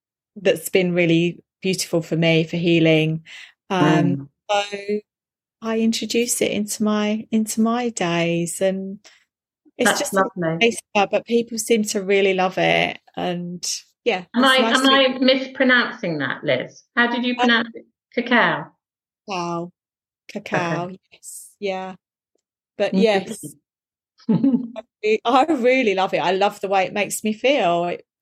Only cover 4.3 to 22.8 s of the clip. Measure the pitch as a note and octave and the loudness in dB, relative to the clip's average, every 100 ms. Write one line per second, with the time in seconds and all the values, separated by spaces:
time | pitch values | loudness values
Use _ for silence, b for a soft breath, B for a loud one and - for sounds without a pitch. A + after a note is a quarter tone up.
4.3 | _ - G3+ G3+ G3+ G3+ G#3 - _ _ | _ -2 -2 -2 -8 -6 -6 -6 _ _
5.3 | _ _ _ A3+ A3+ A3+ A3+ A3 A#3 A#3+ | _ _ _ -4 0 0 0 -2 -2 -2
6.3 | - - G3+ G#3 - G#3+ G#3+ G#3 G#3+ - | 0 -2 -2 -4 -2 0 0 0 -4 -2
7.3 | A3 G#3+ - A3+ A#3+ A#3+ A#3 F3 E3+ E3+ | -2 -2 0 0 0 -4 -2 -2 0 0
8.3 | E3+ E3+ - F#3+ F#3+ F#3+ G3+ b b b | 0 -4 -2 -2 -2 -8 -12 b b b
9.3 | _ _ _ _ - A3+ - C#4+ G3 G3+ | _ _ _ _ -2 0 0 0 0 -2
10.3 | F#3 E3 E3 A#3 - - G#3 G3 G3 - | -2 -4 2 0 0 -4 -2 0 -2 0
11.3 | A#3 A#3 A3+ - A#3 G#3 G#3+ F#3+ G3 G3 | -2 0 -6 0 0 0 -4 0 2 2
12.3 | F#3 F#3 F3+ E3 E3+ F3 - _ - F3+ | 2 0 0 2 2 0 -4 _ -8 -6
13.3 | F3 F3 F3 - - - _ A#3+ F#3 F3 | -6 -8 -8 -8 -10 -12 _ -4 -4 -4
14.3 | A#3 C4 C4 A3+ C4 C4+ C4+ B3+ B3+ B3+ | 2 4 4 4 2 4 4 4 4 2
15.3 | C4 - - C4 B3 A3+ - F3+ D#3 C3 | 2 -2 0 4 4 2 -4 -6 -4 -4
16.3 | - D3 B2+ - - _ A#3+ A#3+ B3 B3 | -4 -2 -2 -2 -14 _ -2 0 0 -4
17.3 | A#3+ B3 A#3 A#3 - - _ _ - A#3 | 0 2 2 -2 -10 -20 _ _ -8 0
18.3 | A#3+ F3+ D3+ - _ _ _ _ _ - | 2 2 0 -8 _ _ _ _ _ -10
19.3 | F#3 F3 E3+ F3 - _ _ _ _ - | -6 -4 -6 -8 -14 _ _ _ _ -16
20.3 | G#3 - F3+ E3+ E3 F3+ F#3 _ _ - | -14 -6 -4 -2 -4 -6 -12 _ _ -20
21.3 | - - _ G3 F#3 F#3 F#3 _ _ _ | -20 -20 _ -8 -6 -10 -16 _ _ _
22.3 | _ _ _ _ - | _ _ _ _ -4